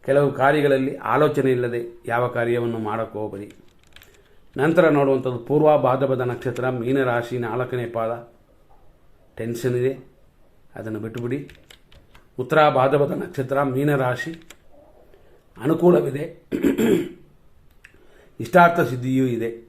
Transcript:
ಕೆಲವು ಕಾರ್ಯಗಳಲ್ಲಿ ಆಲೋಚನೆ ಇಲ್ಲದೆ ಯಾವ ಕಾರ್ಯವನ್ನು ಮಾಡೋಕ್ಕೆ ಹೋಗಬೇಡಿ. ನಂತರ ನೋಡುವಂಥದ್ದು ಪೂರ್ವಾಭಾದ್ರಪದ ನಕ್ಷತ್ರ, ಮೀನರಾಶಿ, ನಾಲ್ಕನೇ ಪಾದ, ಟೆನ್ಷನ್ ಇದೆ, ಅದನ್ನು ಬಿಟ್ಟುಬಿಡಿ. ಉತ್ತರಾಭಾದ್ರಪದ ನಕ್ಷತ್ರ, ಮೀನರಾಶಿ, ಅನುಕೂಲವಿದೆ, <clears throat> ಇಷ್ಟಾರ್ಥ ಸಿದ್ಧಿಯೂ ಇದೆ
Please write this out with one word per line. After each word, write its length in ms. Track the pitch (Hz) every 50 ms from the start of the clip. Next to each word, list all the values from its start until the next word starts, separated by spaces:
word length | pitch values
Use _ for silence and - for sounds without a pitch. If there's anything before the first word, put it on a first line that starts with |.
| -
ಕೆಲವು 240 | - 135 143 147 135 -
ಕಾರ್ಯಗಳಲ್ಲಿ 600 | - 127 139 151 151 143 143 139 131 131 135 143
ಆಲೋಚನೆ 540 | - - 107 113 139 151 151 147 143 131 131
ಇಲ್ಲದೆ 300 | 127 120 123 120 117 120 117 - - - -
ಯಾವ 180 | - 117 120 123 120
ಕಾರ್ಯವನ್ನು 500 | - 120 117 117 120 120 117 117 117 113
ಮಾಡೋಕ್ಕೆ 380 | 110 104 107 113 113 110 - 107
ಹೋಗಬೇಡಿ. 300 | 107 104 98 98 104 104 - - - - _ _ _ _ _ - - - _ - _ _ _ - _ - _
ನಂತರ 280 | - 135 160 165 170 170 160
ನೋಡುವಂಥದ್ದು 500 | 147 147 143 135 135 127 127 131 123 117
ಪೂರ್ವಾಭಾದ್ರಪದ 840 | - - 139 151 151 151 151 143 131 131 127 131 139 131 131 120
ನಕ್ಷತ್ರ, 480 | 127 123 120 120 - 131 117 - 123 127
ಮೀನರಾಶಿ, 640 | 127 123 113 120 135 139 131 123 120 120 117 - 123 123
ನಾಲ್ಕನೇ 480 | 120 113 110 123 127 120 127 123 120
ಪಾದ, 260 | 113 113 117 113 110 117 117 - - _ _ _ _ _ _ _ _ - - _ - _ _ _ - - _ _ _ _
ಟೆನ್ಷನ್ 400 | - 113 113 120 - - 127 123
ಇದೆ, 160 | 123 123 131 135 131 - - _ _ _ _ _ _ - _ _ _ _ - -
ಅದನ್ನು 260 | - 107 110 110 104
ಬಿಟ್ಟುಬಿಡಿ. 380 | 107 110 113 120 117 120 123 147 143 - - - - _ - _ _ _ - - _ _ _ - _ _ _ -
ಉತ್ತರಾಭಾದ್ರಪದ 760 | 123 - 160 156 151 151 135 135 127 135 139 143 143 139 - - -
ನಕ್ಷತ್ರ, 400 | - - - 127 123 139 135 143
ಮೀನರಾಶಿ, 720 | 135 127 131 143 151 147 135 131 127 123 123 - 160 165 165 - - - _ _ - - - - - - - - _ - _ - - - - _ _ _
ಅನುಕೂಲವಿದೆ, 680 | - 110 143 170 165 170 175 175 - 147 139 127 143 156 170 - - _ _ -
<clears throat> 1900 | - - 285 269 - 220 233 202 165 - - - - - - _ _ _ - - - _ - _ - _ - _ - - - - - - - _ _
ಇಷ್ಟಾರ್ಥ 400 | 113 - - 180 175 170 170 175
ಸಿದ್ಧಿಯೂ 460 | 156 120 127 123 123 131 131 131 131
ಇದೆ 240 | 127 120 110 113 113 113 - -